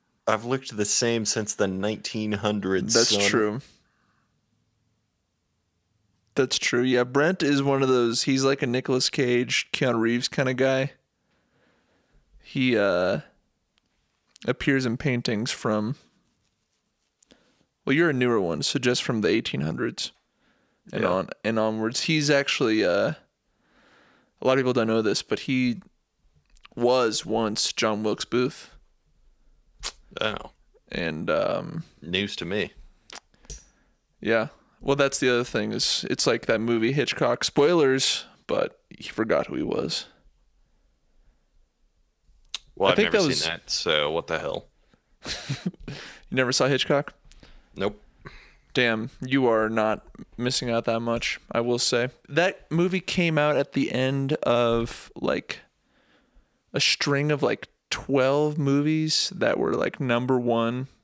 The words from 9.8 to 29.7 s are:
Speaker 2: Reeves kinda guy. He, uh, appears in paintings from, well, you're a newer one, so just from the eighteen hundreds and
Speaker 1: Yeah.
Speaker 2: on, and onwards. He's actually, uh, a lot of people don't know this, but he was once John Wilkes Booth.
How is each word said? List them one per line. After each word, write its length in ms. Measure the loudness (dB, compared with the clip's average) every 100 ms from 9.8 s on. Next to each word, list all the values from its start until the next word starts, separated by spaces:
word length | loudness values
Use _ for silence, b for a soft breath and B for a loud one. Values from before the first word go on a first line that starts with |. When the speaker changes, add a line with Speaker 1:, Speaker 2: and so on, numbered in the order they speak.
| 0 2
Speaker 2:
Reeves 280 | 0 0 -2
kinda 260 | -2 -2
guy. 380 | 2 2 2 -2 -8 _ _ _ _ _ _ _ _ _ _ _ _ _ -20
He, 340 | -10 -2 2 4
uh, 440 | 4 2 2 -2 -6 _ _ _ _ _ _ _ _ _ _ -12 -6
appears 400 | -2 0 0 0
in 120 | -2
paintings 520 | -2 -2 -2 -4 -4
from, 460 | -4 -2 -2 -2 -8 _ _ _ _ _ _ _ _ _ _ _ _ _ b b b b _ -2
well, 100 | 2
you're 160 | 2
a 20 |
newer 260 | 2 2 2
one, 220 | 0 -2
so 160 | -2 0
just 240 | 0 0
from 200 | 0 0
the 80 | 2
eighteen 320 | 2 0 -4
hundreds 500 | -4 -4 -6 -6 -12 _ _ _ _ _ _ _ -12
and 80 | -4
Speaker 1:
Yeah. 60 | -2
Speaker 2:
on, 200 | -2 -4 -6
and 140 | -4 0
onwards. 440 | 0 0 -4 -2
He's 280 | 0 0 2
actually, 560 | 2 2 0 2 2 2
uh, 280 | 2 0 -4 _ _ _ b b b b b b b b b
a 60 | 2
lot 80 |
of 40 | 2
people 140 | 2
don't 120 | 2 2
know 140 | 2
this, 220 | 2 0
but 160 | -2 -6
he 420 | -2 0 0 -2 -10 _ _ _ _ _ _ _ -16 0
was 500 | 2 4 2 0 -2
once 480 | -2 0 -2 -4
John 300 | 0 0 0
Wilkes 220 | -2 -4 -2
Booth. 440 | -2 -2 -4 -20 -20 _ _ _ _ _ _ _ _ _